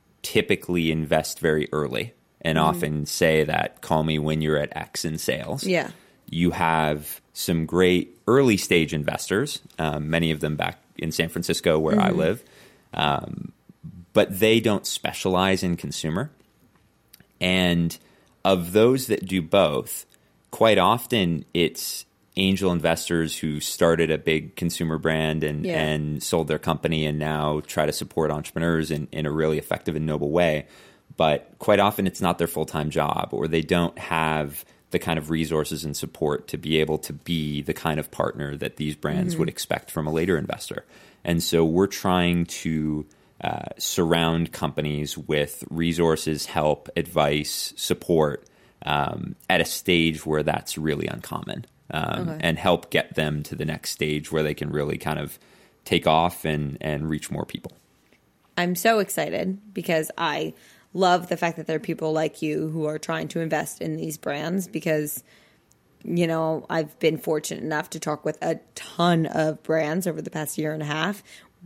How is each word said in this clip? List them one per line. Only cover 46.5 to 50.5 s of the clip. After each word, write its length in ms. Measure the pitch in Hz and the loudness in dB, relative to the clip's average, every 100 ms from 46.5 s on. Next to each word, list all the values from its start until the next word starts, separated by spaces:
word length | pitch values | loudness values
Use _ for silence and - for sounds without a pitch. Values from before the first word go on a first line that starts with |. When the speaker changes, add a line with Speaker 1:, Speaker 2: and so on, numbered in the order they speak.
| - 76 73 - - | 0 2 0 -2 -6
Speaker 1:
advice, 800 | 78 80 73 76 76 - - - | -2 2 2 2 -2 -6 -8 -8
support, 720 | - 90 - 82 76 - - _ _ _ - | -4 -4 2 4 4 0 -12 _ _ _ -2
um, 500 | 73 71 - - - - | 0 0 -4 -8 -12 0
at 120 | 90 | 2
a 40 | 85 | 2
stage 600 | - - 87 82 76 78 | -2 2 4 4 2 -2
where 180 | 76 | 0
that's 340 | 76 | 2